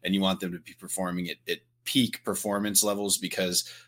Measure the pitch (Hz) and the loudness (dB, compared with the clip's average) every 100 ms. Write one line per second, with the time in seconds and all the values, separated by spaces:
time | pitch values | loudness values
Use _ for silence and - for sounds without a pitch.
0 | 90 98 95 95 92 87 - - 92 - | 0 2 4 2 -2 -8 -12 -18 -8 -4
1 | 90 90 87 78 - 85 - _ - 135 | -2 -2 -4 -6 -4 -6 -6 _ 0 2
2 | 117 - - 95 104 101 104 101 107 101 | 2 0 -4 -2 -2 0 2 2 2 2
3 | 101 95 95 - 92 87 - - | 0 0 -2 -2 0 0 -2 -10